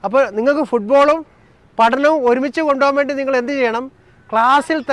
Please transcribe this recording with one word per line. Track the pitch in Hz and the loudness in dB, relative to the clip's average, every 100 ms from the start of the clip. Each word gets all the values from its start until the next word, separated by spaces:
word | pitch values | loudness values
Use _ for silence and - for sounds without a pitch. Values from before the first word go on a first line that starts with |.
അപ്പോൾ | 196 254 247 | 0 0 0
നിങ്ങൾക്ക് | 208 247 294 | 0 0 0
ഫുട്ബോളും | 277 240 202 277 285 320 302 _ _ _ _ - | -2 -4 2 2 4 2 -4 _ _ _ _ 0
പഠനവും | 226 262 285 311 247 | 0 2 2 2 2
ഒരുമിച്ച് | 254 277 320 | 0 -2 -2
കൊണ്ടുപോകാൻ | 311 277 277 277 | -2 2 2 0
വേണ്ടി | 277 | -2
നിങ്ങൾ | 277 269 269 | -4 -2 -2
എന്ത് | 240 | -2
ചെയ്യണം? | 285 247 226 262 _ _ _ _ | -2 -2 -2 -8 _ _ _ _
ക്ലാസ്സിൽ | 220 240 285 277 320 254 | 0 2 2 0 -4 -2